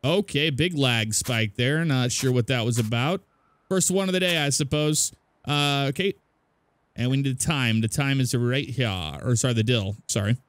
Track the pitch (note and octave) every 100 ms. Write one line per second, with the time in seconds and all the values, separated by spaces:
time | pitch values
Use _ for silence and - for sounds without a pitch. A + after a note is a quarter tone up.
0 | C#3 F#3 G3+ C#3+ D#3 C3 F3 D#3+ C3 A#2
1 | A2 G#2 - A#2 A2 - B2 D3+ E3 C3
2 | B2 - C3 B2 A2+ B2+ A#2 A#2 A2 A#2
3 | C#3 F#3+ _ _ _ _ _ F#3+ - F#3
4 | F#3+ F#3 F3+ E3 C#3+ C3+ C#3 D3+ D3+ D3+
5 | - - _ _ - D3 C#3+ C#3 C#3 C#3+
6 | F#3+ - _ _ _ _ _ _ _ -
7 | B2 C3+ C#3 B2+ - D3 A#2+ A2+ A2 -
8 | C#3 C3+ B2 A#2+ A#2+ C3 C3 B2 A#2 F#2
9 | D#2 C#2+ - A#2+ B2+ A2+ G#2+ A#2+ F#2+ G2+
10 | - G#2+ G2+ B2